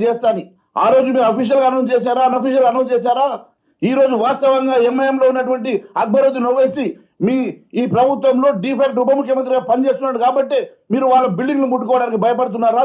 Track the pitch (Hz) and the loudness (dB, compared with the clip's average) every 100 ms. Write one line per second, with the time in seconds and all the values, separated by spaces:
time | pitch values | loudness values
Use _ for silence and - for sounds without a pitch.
0 | 233 233 226 190 - _ _ - 220 262 | -2 0 -2 -2 -6 _ _ 0 2 4
1 | 262 262 226 226 233 269 254 262 247 247 | 2 2 2 0 0 2 2 0 0 0
2 | 240 254 254 254 262 262 247 254 254 247 | 0 0 0 0 0 2 2 2 0 0
3 | 240 254 277 214 - _ _ _ 202 269 | 0 0 -2 -4 -12 _ _ _ -2 2
4 | 269 233 240 269 269 269 262 254 240 262 | 2 2 -2 0 2 2 2 2 2 0
5 | 269 269 262 262 254 254 254 208 - 170 | -2 2 2 2 -2 -4 -2 -4 -4 -4
6 | 226 269 269 262 240 262 262 277 214 - | 0 2 2 0 0 2 0 -2 -6 -8
7 | _ - 208 262 214 - _ 226 226 214 | _ -4 -2 -2 -4 -8 _ -4 0 2
8 | 262 240 269 254 277 208 240 269 277 247 | 2 2 0 2 0 0 -4 -2 -2 0
9 | 262 269 247 262 254 254 254 247 269 262 | 0 0 0 -4 -2 -2 0 0 0 -2
10 | 269 226 247 269 262 269 185 - - 247 | -4 -2 0 0 -2 -2 -4 -12 -6 -2
11 | 262 254 254 180 262 277 254 247 220 254 | 2 2 2 -2 -2 -2 -2 -2 -2 -2
12 | 240 220 226 247 254 226 226 233 | 0 -2 -2 0 -4 -2 0 0